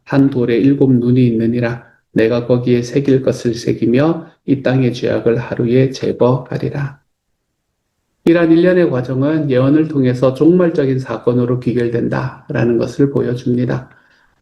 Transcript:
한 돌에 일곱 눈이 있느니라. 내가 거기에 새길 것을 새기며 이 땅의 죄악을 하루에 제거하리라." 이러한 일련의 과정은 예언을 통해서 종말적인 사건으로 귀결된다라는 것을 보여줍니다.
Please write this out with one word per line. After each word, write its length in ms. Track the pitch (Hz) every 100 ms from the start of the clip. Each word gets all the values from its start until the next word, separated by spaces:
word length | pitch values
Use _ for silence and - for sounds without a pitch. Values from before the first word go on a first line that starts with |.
한 260 | - 139 135
돌에 260 | 123 120 117
일곱 380 | 139 139 135
눈이 320 | 123 120 127 123
있느니라. 580 | 113 113 123 117 120 - _ _
내가 340 | - 113 120 120
거기에 340 | 123 123 120
새길 400 | 120 143 139 131
것을 320 | 123 113 120
새기며 760 | 113 - 110 113 123 156 165 - _ -
이 160 | 135
땅의 320 | 123 131 123
죄악을 420 | 123 113 110 113 117
하루에 540 | - - 117 127 135
제거하리라." 1160 | - - 107 123 139 - - 131 143 139 - _ _ _ _ _ _ _ _ _ _ _ _
이러한 280 | 170 165 165
일련의 380 | 165 180 180 160
과정은 600 | 127 123 131 143 160 143
예언을 380 | 123 135 156 156
통해서 460 | 143 127 123 131
종말적인 640 | 131 151 180 170 165 135 127
사건으로 600 | 127 110 131 123 120 123
귀결된다라는 1160 | 127 120 120 117 120 131 127 - - 123 117 117
것을 320 | 117 - 139
보여줍니다. 800 | 131 120 123 123 123 123 135 - _ _ _ _ -